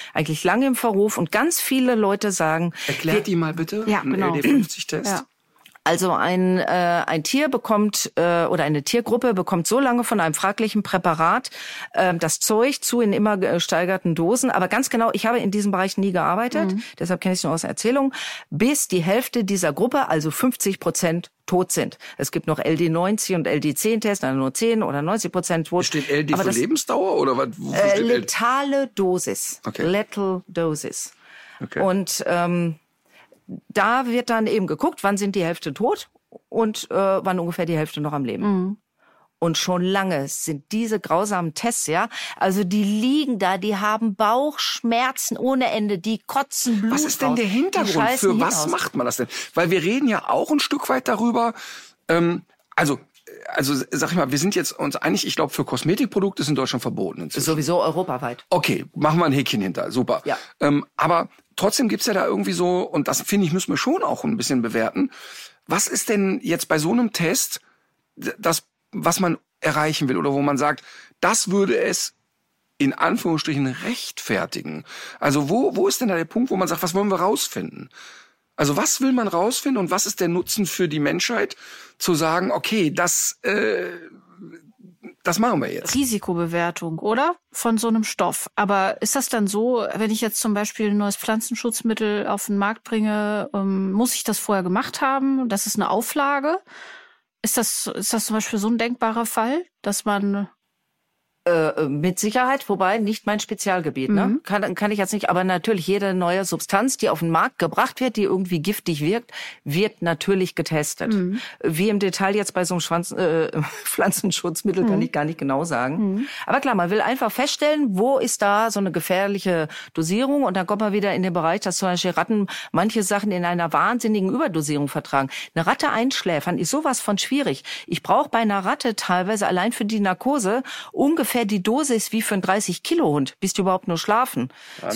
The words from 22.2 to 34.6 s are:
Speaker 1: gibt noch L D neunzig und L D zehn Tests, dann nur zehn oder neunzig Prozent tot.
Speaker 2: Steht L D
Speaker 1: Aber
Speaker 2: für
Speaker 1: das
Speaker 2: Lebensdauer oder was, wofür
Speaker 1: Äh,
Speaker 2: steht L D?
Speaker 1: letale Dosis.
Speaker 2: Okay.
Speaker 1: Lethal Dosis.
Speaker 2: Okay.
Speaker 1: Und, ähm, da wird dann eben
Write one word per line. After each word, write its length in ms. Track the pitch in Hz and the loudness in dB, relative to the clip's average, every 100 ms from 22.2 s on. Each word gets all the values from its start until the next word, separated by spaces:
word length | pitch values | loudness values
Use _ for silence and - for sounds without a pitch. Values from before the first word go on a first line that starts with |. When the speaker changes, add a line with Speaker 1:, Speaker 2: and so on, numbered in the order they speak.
| 139 | -4
Speaker 1:
gibt 160 | 165 160 | -4 -2
noch 100 | 151 | -2
L 180 | - 160 | 0 2
D 120 | 170 | 2
neunzig 480 | 165 185 214 - 175 | 2 0 0 0 0
und 100 | 170 | 0
L 140 | 147 | 0
D 120 | 151 - | 0 0
zehn 240 | 214 226 | 0 0
Tests, 220 | 214 202 | 0 0
dann 160 | 131 135 | 0 0
nur 140 | 135 | -2
zehn 280 | - 226 220 | 0 2 2
oder 200 | 190 143 | 0 -2
neunzig 280 | 156 214 180 | 0 -2 -2
Prozent 380 | 185 - 165 156 | -4 0 -2 0
tot. 160 | 180 | 0
Speaker 2:
Steht 260 | 175 156 135 | 0 -2 0
L 140 | 143 | -2
D 100 | 147 | 0
Speaker 1:
Aber 80 | 185 | 0
Speaker 2:
für 60 | 190 | 2
Speaker 1:
das 80 | 120 | 0
Speaker 2:
Lebensdauer 600 | 226 311 - 240 381 320 | 0 0 0 0 2 2
oder 200 | 139 131 | 2 0
was, 140 | 131 - | -2 -4
wofür 260 | 139 143 | -4 2
Speaker 1:
Äh, 60 | 202 | 4
Speaker 2:
steht 100 | 202 | 4
L 80 | 233 | 2
D? 80 | 240 | 0
Speaker 1:
letale 680 | - - 233 269 285 277 269 | 0 0 0 2 0 0 -2
Dosis. 720 | - 185 180 120 95 - - | 0 0 0 -2 -4 -6 -8
Speaker 2:
Okay. 220 | - - 165 | -10 -2 0
Speaker 1:
Lethal 560 | 202 214 208 190 185 - | 0 -2 -4 -2 -4 -4
Dosis. 640 | 170 165 151 - - - - - - - - | -2 -2 -2 -6 -10 -12 -14 -20 -20 -20 -14
Speaker 2:
Okay. 180 | 123 - | -8 0
Speaker 1:
Und, 440 | 190 190 175 - - | 0 0 -2 -4 0
ähm, 540 | 175 175 175 170 156 _ _ _ - - _ - - - | 0 2 0 -2 -4 _ _ _ -20 -20 _ -16 -16 -4
da 380 | 208 202 254 247 | 0 2 2 2
wird 220 | 240 240 | -2 0
dann 180 | 226 214 | 0 2
eben 180 | 214 | 0